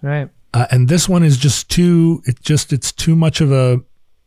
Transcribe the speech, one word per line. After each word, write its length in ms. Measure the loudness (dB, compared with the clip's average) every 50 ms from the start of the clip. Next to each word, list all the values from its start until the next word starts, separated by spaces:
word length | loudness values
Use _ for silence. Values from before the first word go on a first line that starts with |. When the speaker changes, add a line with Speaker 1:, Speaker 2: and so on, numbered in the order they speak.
Speaker 1:
Right. 300 | -8 -6 -4 -4 -6 -8 _ _ _ _ -2
Speaker 2:
Uh, 120 | -2 -2 0
and 180 | 2 0 2 2
this 220 | 2 0 0 0
one 120 | 0 2
is 140 | 2 2 2
just 320 | 2 0 -2 -2 -2 -8 -4
too, 520 | -2 0 2 2 2 2 2 2 0 -2 -4
it 160 | -6 -6 -6
just, 320 | -4 -2 -2 -2 -2 -2
it's 180 | -6 -6 -6 -8
too 240 | -10 -4 -2 0 2
much 280 | 2 2 0 0 0
of 100 | 0 0
a 300 | 2 2 2 2 0 -2 -4 _ -20 _ _ _ _ _ _